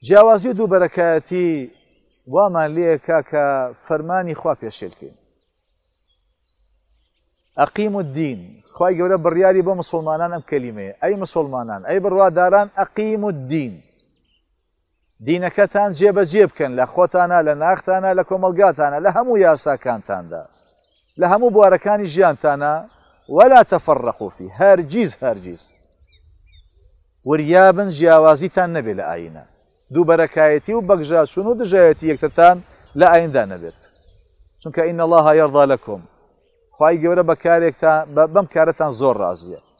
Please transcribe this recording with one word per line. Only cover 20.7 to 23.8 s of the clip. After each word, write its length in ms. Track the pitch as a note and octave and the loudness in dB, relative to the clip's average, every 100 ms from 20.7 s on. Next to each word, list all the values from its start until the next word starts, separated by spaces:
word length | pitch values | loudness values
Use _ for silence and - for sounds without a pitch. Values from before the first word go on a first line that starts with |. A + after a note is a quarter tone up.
| _ _ _ _ - | _ _ _ _ -4
لە 60 | F3 | 0
هەموو 220 | G3 A#3+ | 2 2
بوارەکانی 520 | G#3 G3+ F#3 G#3 G#3 G3 | 4 4 4 0 -4 -4
ژیانتانە. 600 | D3+ F#3 C#3+ D3+ C#3+ D3 D#3 G3+ _ _ _ _ | 0 0 0 -4 -2 -4 -6 -8 _ _ _ _
«ولا 340 | C#3 A#3+ C4 | 4 6 6
تفرقوا 680 | G#3 F3 | 4 0